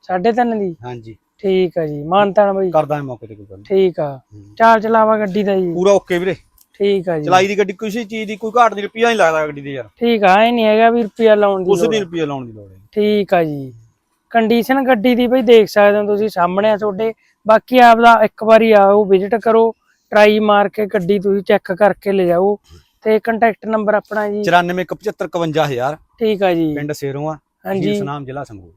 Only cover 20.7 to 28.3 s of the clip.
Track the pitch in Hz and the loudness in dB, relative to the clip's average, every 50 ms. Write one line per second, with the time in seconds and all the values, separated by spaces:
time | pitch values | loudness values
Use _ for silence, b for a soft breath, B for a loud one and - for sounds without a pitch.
20.7 | _ - 214 190 - 214 175 170 202 208 180 202 196 202 190 - 214 190 _ - | _ -6 -8 -4 -4 -4 -2 0 -2 0 0 -2 -2 -2 0 0 -2 -2 _ -4
21.7 | 190 175 214 202 185 - _ 208 196 196 185 175 170 170 185 202 208 202 _ b | -2 0 2 0 0 0 _ -4 -2 0 0 0 0 2 2 0 -2 -4 _ b
22.7 | b b b b b _ _ 220 220 220 _ - 226 214 233 233 202 _ - 202 | b b b b b _ _ -2 -2 0 _ -4 -4 -2 -2 -2 -2 _ -8 -6
23.7 | 220 220 214 202 208 208 196 _ 208 214 208 208 202 208 208 190 170 175 180 175 | -6 -4 -2 -2 -2 -2 -4 _ -6 -6 -6 -4 -6 -4 -4 2 2 2 2 0
24.7 | 180 180 180 - 180 - - 214 196 _ 196 170 - 180 170 160 151 160 156 147 | -4 -6 -6 -8 -10 -10 -8 -10 -8 _ -10 -8 -6 -6 -4 -4 -2 -2 -2 -2
25.7 | 139 120 123 135 151 - _ _ _ _ 233 220 214 185 196 185 175 165 165 156 | -2 -4 -4 -6 -6 -8 _ _ _ _ -2 -2 -2 0 0 0 0 0 -2 -4
26.7 | 151 143 147 147 151 - - 139 135 139 147 156 156 147 _ _ _ _ _ 180 | -4 -6 -6 -8 -10 -8 -8 -10 -8 -8 -8 -8 -10 -12 _ _ _ _ _ -8
27.7 | 196 196 180 202 208 208 202 - 143 147 143 127 | -6 -4 -4 -4 -4 -4 -6 -8 -10 -12 -12 -14